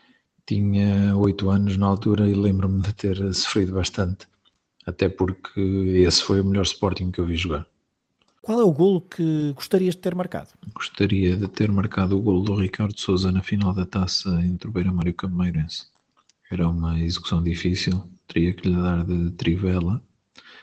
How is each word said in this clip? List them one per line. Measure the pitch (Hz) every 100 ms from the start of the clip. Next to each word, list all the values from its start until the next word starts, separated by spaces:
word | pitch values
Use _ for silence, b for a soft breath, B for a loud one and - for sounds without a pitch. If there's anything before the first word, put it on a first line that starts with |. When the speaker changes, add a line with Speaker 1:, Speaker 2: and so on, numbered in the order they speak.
| _ _ _ _ -
Speaker 1:
Tinha | 104 101 101 101 98 101
oito | 101 101 95 98
anos | 98 101 95
na | 98
altura | 98 107 104 104
e |
lembro-me | 101 101 95 95 95
de | 95
ter | - 101 95 98
sofrido | 92 - 110 92
bastante, | 95 87 - 90 95 - _ _ _ _ _ -
até | 87 95
porque | - 92 92 - -
esse | 95 95 95 92 87 82
foi | - 98
o | 95
melhor | 98
Sporting | 92 - 101 90 92
que | 90
eu | 87
vi | 85
jogar. | 92 80 80 _ _ _ _ _ _ _
Speaker 2:
Qual | - 226
é |
o | 214
golo | 139 190 185
que | - - 160 156 147
gostarias | 139 - 185 185
de | 175
ter | 185
marcado? | 175 180 - - _ -
Speaker 1:
Gostaria | - - - 101 98 90 92
de | 98
ter | - 107
marcado | 98 95 - 95 98
o |
golo | 107 90
do | 104
Ricardo | 101 95 - 104 107
Sousa | - 92 92
na | 92
final | - 104 98
da | 95
Taça | 90 98 90 - 95 85
entre | 90 90 107
o |
Beira-Mar | 104 92 90 85
e |
o |
Campo | 85 98 90
Meirense. | 90 80 80 - - _ _ _ _ _ _
Era | 90 85
uma | 85 82 82
execução | 82 85 - 85
difícil, | 85 85 90 92 - 92 - - -
teria | - 87
que | 95 95
lhe |
dar | 87 90 87
de | 87 90 85
trivela | 85 85 87 98 92 85 120 - _ _ b b b